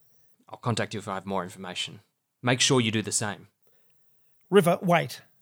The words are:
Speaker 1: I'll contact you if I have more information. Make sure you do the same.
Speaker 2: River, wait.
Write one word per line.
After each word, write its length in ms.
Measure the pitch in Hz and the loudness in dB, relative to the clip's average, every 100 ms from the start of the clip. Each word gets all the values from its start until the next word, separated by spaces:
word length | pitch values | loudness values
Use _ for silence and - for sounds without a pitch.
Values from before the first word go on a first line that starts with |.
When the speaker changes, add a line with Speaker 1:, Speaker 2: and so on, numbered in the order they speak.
| _ _ _ _ - | _ _ _ _ -20
Speaker 1:
I'll 100 | - | -8
contact 340 | 123 110 101 | -4 -2 -4
you 60 | 107 | -6
if 80 | 104 | -6
I 80 | 95 | -8
have 100 | 92 | -4
more 180 | 95 | -4
information. 580 | 90 92 92 90 - 107 _ _ _ _ | -4 -10 -10 -8 -8 -12 _ _ _ _
Make 160 | 123 127 | -2 2
sure 220 | - 131 | 4 4
you 100 | 110 | 2
do 100 | 110 | 0
the 100 | 101 | 0
same. 360 | - 107 87 92 _ _ _ _ _ _ _ _ _ - | -2 -4 -8 -14 _ _ _ _ _ _ _ _ _ 2
Speaker 2:
River, 280 | 196 170 180 | 4 4 2
wait. 400 | 180 170 143 - - _ | 4 2 2 -8 -18 _